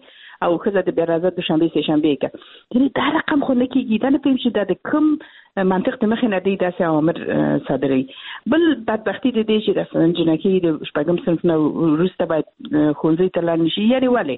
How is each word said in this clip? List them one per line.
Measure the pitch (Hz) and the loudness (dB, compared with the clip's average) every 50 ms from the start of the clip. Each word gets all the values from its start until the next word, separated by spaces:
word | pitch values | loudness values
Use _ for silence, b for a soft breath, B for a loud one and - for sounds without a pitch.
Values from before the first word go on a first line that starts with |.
| B B B B B B B B B | B B B B B B B B B
او | 175 170 | 0 0
ښځه | 165 - 220 196 185 | 0 0 0 0 0
دې | 180 175 | 0 0
بیا | 170 165 165 | 0 0 0
راځه | 165 165 165 175 185 | 0 0 0 0 0
دوشنبې، | 175 185 - - 160 156 165 160 - | -2 -2 -2 0 2 2 2 2 0
سهشنبې | 151 147 - 156 151 151 156 139 | 0 0 0 2 2 2 2 2
که. | - - - - B B B B B B B - | 0 -2 -6 -8 B B B B B B B 0
یعنې | 247 277 254 - | 2 2 2 0
دا | - - 285 302 | 0 0 0 0
رقم | 320 - - 311 285 - | 0 0 0 -2 0 0
خو | - 262 | 0 0
نه | 247 254 | 0 0
کېږي. | 254 - 262 254 226 220 214 | 0 0 -2 0 0 0 0
دا | 233 269 | 2 2
نه | 277 | 2
پوهېږم | 294 - 285 262 247 - | 2 2 0 0 0 0
چې | 240 | 0
دا | 202 208 196 | 0 0 -2
د | 185 | -2
کوم | 180 - - - 294 302 311 302 302 302 B B B B B B B | -4 -6 -4 -2 0 2 2 2 0 -2 B B B B B B B
منطق | 196 190 185 185 185 - 262 254 - | -2 0 0 0 0 0 -2 -2 -2
د | 220 | 0
مخې | 214 233 226 254 | 0 0 0 0
نه | 220 190 185 | 0 0 0
دی | 185 196 196 | 0 -2 0
داسې | 190 180 180 175 - | 0 -2 -2 -2 0
اوامر، | 180 165 160 151 156 170 - - | 0 2 2 2 2 2 0 -2
ا، | - - - 151 151 147 147 143 - | -4 -2 -2 0 0 0 0 -2 -2
صادروي. | - 143 127 139 135 135 131 135 B B B B B B B B | -2 -2 -2 0 0 0 0 0 B B B B B B B B
بل | 220 294 330 349 320 277 | 0 2 2 2 2 0
بدبختي | 226 - 226 220 - - 202 196 - - 254 | -2 -4 -4 -4 -4 -4 -6 -4 -4 -2 -2
د | - | 0
دې | 220 220 220 220 214 214 | 0 0 0 0 0 0
چې | 202 | 0
د | 175 165 | -2 -2
مثلاً | 170 - - 156 165 165 | -4 -4 0 0 2 2
جنکۍ | 170 175 165 160 160 156 - 196 190 180 | 2 0 0 0 0 0 0 0 2 2
د | 170 165 151 - - | 2 0 -2 -2 -6
شپږم | - - 151 147 170 175 170 - | -6 -4 -2 -2 0 -2 -2 0
صنف | 185 165 151 - | -2 -2 0 0
نه | 170 160 156 | 0 2 2
وروسته | 151 135 - - 165 165 147 156 180 185 - - 180 | 2 0 0 0 0 2 2 2 0 0 -2 -2 -2
باید، | 160 165 151 - | 0 0 -2 -2
ا، | - _ - - - 151 151 151 151 | -4 _ -18 -8 -2 0 2 2 2
ښوونځي | 147 - - 160 165 160 185 185 | 0 0 0 0 2 2 0 0
ته | - 180 | 0 -2
لاړ | 170 170 165 | -2 0 0
نه | 165 165 | 0 0
شي. | 160 - 202 | 0 0 0
یعنې | 208 226 262 262 254 | 2 2 2 2 2
ولې؟ | 254 247 226 180 139 123 | 2 2 0 0 -2 -6